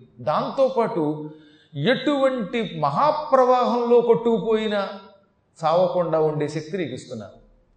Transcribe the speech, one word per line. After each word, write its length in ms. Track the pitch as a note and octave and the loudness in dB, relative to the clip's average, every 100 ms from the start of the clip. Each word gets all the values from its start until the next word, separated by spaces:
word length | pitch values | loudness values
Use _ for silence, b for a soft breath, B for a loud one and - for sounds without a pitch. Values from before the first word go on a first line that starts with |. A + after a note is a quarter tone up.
| - - | -20 -10
దాంతోపాటు 1120 | B2 D#3+ B3+ A3 C4 B3 G#3+ E3+ D3+ D3+ D3+ B B B B | -2 -2 -2 0 0 2 -2 0 -2 -4 -10 B B B B
ఎటువంటి 1080 | D3 D#3+ C4 D4+ C#4+ C4+ C4 F#3 A#3+ F#3+ E3 | -4 0 0 0 0 0 0 -4 -4 -6 -2
మహాప్రవాహంలో 1200 | D3 D#3+ C#4+ D4+ - C4+ B3 B3+ A3+ A#3+ A#3+ A#3+ | -2 2 0 0 2 4 4 4 2 0 4 4
కొట్టుకుపోయినా 880 | A#3 A3+ A#3 A3+ G#3 A3 G#3+ G#3 F#3+ - - - _ _ _ - | 4 2 2 0 0 0 0 -2 -4 -10 -18 -20 _ _ _ -6
చావకుండా 560 | D#3+ E3+ F3+ F3 E3 D#3+ | 0 2 2 0 0 2
ఉండే 280 | D#3 D3 D3 | 2 0 -4
శక్తి 300 | D#3+ D3+ G3 | -4 -6 -6
నీకు 160 | D3+ | -6
ఇస్తున్నాను. 380 | B2 - A#2 G2 - _ _ _ | -8 -12 -14 -14 -20 _ _ _